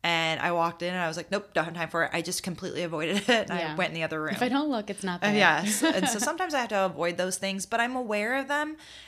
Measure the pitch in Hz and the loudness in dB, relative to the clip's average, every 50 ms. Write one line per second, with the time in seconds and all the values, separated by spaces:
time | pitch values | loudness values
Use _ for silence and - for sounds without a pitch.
0 | - 170 170 165 165 160 160 - - 175 175 170 165 170 170 - 170 175 180 185 | 2 2 2 2 2 2 0 2 0 2 2 2 2 0 0 -2 -4 -4 -2 0
1 | 175 160 160 170 165 - 190 208 196 - - 180 156 170 170 175 165 156 - 170 | -2 -2 -2 -4 -6 -4 -4 -4 -4 -2 -2 0 0 0 -2 -4 -4 -2 0 0
2 | 165 - - 170 165 175 185 - - 190 170 - 190 180 - 147 175 170 160 151 | 0 2 0 -2 -2 -2 -4 -4 -4 -4 -6 -4 -6 -6 -4 -4 -4 -2 -2 -2
3 | 160 160 185 202 196 - 247 226 202 - 170 175 170 156 151 165 185 160 156 165 | 0 0 0 0 4 4 4 4 2 0 -2 -2 -2 -2 -2 -2 -2 -2 0 -2
4 | 160 156 160 156 156 156 190 - 240 254 247 277 302 302 269 220 208 - 202 - | -2 -2 -2 -2 -2 -2 0 0 0 0 2 0 0 0 0 -2 -2 -6 -8 -4
5 | - 190 175 175 190 208 208 214 190 175 156 147 190 208 214 - - 320 - - | -4 -4 -4 0 0 2 4 6 6 6 6 6 2 0 0 2 2 2 2 4
6 | - 269 233 208 - 285 339 330 370 349 302 269 240 226 214 196 190 185 170 139 | 2 2 0 0 0 -2 -2 -2 -4 -2 0 -2 -2 0 0 2 2 0 0 0
7 | 170 175 170 - 180 185 185 - - 196 190 196 185 - - 226 233 240 254 254 | -2 -2 0 0 -2 -2 -2 -4 -4 -4 -4 -4 -4 -2 0 0 2 2 0 -4
8 | 254 208 214 208 208 226 254 277 269 269 285 294 302 302 311 311 - - - - | -2 -2 0 0 0 0 0 -2 -2 0 -2 -2 -2 -2 -6 -10 -14 -20 -20 -20
9 | - | -20